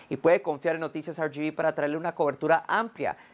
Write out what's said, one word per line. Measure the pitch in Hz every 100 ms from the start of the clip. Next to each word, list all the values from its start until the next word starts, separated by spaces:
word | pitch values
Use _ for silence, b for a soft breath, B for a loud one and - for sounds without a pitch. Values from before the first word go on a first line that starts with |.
| B
Y | 135
puede | 170 180
confiar | 170 143 170 160
en |
Noticias | 156 156 160 160
R | 156
G | 139
B | 156
para | 156 160 156
traerle | 147 160
una | 170 165
cobertura | 147 - 156 160 -
amplia | 196 233 - 110 - B